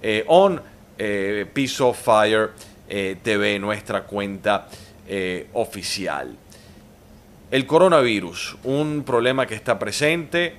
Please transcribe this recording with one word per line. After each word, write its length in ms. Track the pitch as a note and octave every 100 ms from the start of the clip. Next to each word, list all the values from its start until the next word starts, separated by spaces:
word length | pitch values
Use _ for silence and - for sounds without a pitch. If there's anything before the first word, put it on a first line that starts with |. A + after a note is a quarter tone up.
eh, 220 | A2+ G#2+ A2
on, 340 | E3+ G3 E3+ - - - -
eh, 480 | G#2 G2+ G2 G#2 F#2+
piso 400 | C#3 C3 - B2+
fire, 580 | A#2 - G#2+ G#2+ A2 A2 - - - -
eh, 280 | G2+ F#2+ F#2
T 140 | A#2 G#2
V, 220 | G#2 G2+
nuestra 420 | G2+ G#2 - G2+
cuenta, 640 | - G2+ G2+ G2 G#2 G2+ - - - - -
eh, 420 | G2 F#2 F2+ -
oficial. 840 | - A2 G2+ - - F2+ C#2+ B1+ - - - - - - - - - - - -
El 160 | C3 C3
coronavirus, 920 | D#3 F#3 D#3+ B2 G#2 F2+ - - -
un 380 | B2+ C#3 D3+ D3+
problema 420 | C3 A#2+ B2 C3 A#2+
que 80 |
está 240 | A2 - G#2
presente 760 | G#2+ - D3 E3+ D3+ E3+ F3